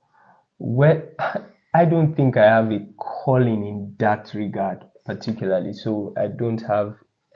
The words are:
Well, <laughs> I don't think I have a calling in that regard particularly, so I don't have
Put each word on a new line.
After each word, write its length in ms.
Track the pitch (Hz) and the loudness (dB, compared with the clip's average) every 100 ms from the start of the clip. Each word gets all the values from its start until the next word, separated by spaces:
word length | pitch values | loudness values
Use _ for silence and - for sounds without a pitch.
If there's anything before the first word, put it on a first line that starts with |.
| _ _ _ _ _ _ | _ _ _ _ _ _
Well, 420 | 120 120 147 - - - | -4 2 4 4 -2 -8
<laughs> 560 | - - - _ _ | -6 -6 -12 _ _
I 100 | 165 170 | 2 4
don't 280 | 165 156 | 4 2
think 220 | 156 135 120 | 2 2 4
I 80 | |
have 260 | 107 113 110 | 6 6 2
a 160 | 104 101 - | -2 -6 -12
calling 680 | - - - 127 123 110 101 | -12 -6 0 2 2 0 -4
in 300 | 104 101 - | -8 -10 -2
that 340 | 107 107 - | 0 0 -4
regard 500 | 104 101 101 98 92 - _ | -8 -6 -4 -4 -4 -12 _
particularly, 680 | - 98 - 107 95 92 92 | -12 -8 -6 -4 -2 -2 -2
so 400 | 104 117 104 101 - | -6 -4 -4 -4 -4
I 120 | 104 | -4
don't 340 | 101 117 113 | -2 -4 -4
have 320 | - 104 104 120 _ _ _ | -2 -2 -2 -6 _ _ _